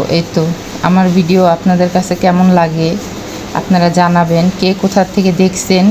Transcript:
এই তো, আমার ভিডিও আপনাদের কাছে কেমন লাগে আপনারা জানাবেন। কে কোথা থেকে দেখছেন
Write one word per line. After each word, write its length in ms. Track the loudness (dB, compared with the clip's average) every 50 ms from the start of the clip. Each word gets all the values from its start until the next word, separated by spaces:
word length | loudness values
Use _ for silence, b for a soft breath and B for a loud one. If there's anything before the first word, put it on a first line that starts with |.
| 0 0
এই 160 | -2 -2 -2 -2
তো, 120 | -2 -2 -2 -2 -4 -6 -10 -12 -8 -4
আমার 240 | -2 2 2 2 2 2
ভিডিও 340 | 2 2 2 2 2 2 4
আপনাদের 420 | 2 2 0 0 0 2 2 0 0
কাছে 240 | 0 -2 -2 -2 -4
কেমন 320 | 0 0 0 2 4 4 4
লাগে 380 | 4 4 2 0 0 -2 -2 -2 -2 -4 -8 -10 -12 -12 -12 -12 -12 -12 -12 -8 -8
আপনারা 340 | -8 -4 -2 0 0 0 0
জানাবেন। 540 | 2 2 0 2 2 0 0 2 0 0 0 0 0
কে 120 | 0 -2 -2 -2
কোথা 280 | 0 -2 0 0 0 0
থেকে 260 | 0 0 0 0 0
দেখছেন 520 | 2 2 0 0 0 -4 -2 0 2 2 4 2